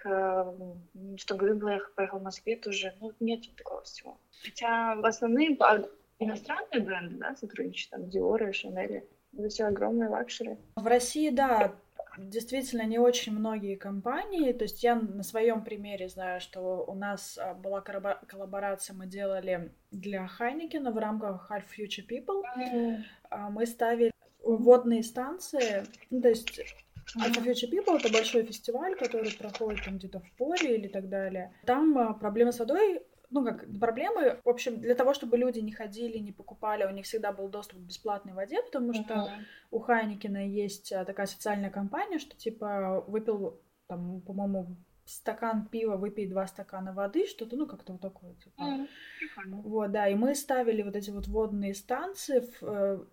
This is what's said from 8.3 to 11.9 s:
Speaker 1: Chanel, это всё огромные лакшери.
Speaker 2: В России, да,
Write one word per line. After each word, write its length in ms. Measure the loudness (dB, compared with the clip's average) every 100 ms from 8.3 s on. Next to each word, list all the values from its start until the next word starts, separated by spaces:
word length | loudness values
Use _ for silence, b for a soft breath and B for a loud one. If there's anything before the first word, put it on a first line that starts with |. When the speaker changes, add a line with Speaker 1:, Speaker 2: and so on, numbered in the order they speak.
| 4 2
Speaker 1:
Chanel, 520 | -2 -4 -4 -4 -6 -10 _ _ -6
это 120 | -4
всё 180 | 0 0
огромные 420 | 2 2 2 2
лакшери. 480 | 0 -4 -6 -8 -8 -12 -4
Speaker 2:
В 100 | 4
России, 440 | 4 4 0 2
да, 420 | 4 6 6 4 2 _